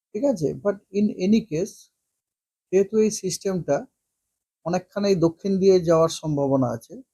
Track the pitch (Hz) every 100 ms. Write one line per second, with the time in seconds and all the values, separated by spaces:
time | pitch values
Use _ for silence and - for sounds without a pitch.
0 | _ 208 277 190 147 139 202 202 _ 202
1 | 208 - 190 220 - 156 214 - _ _
2 | _ _ _ _ _ _ _ 190 196 220
3 | 214 - 185 - 196 185 - 143 269 _
4 | _ _ _ _ _ _ 165 185 - 202
5 | 202 180 165 - 196 190 190 185 170 160
6 | 165 - 156 143 139 135 120 117 - 226
7 | -